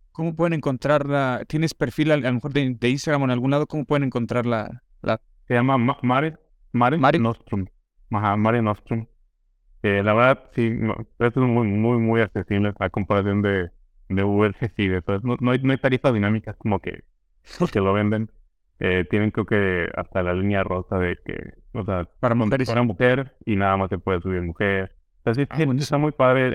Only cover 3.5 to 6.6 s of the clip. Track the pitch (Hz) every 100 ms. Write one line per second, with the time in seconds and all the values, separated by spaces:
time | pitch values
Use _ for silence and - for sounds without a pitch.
3.5 | 143 151 156 127 147 135 123 117 120 120
4.5 | 113 104 123 _ - - 110 - _ -
5.5 | 120 127 135 117 135 123 127 160 156 _
6.5 | _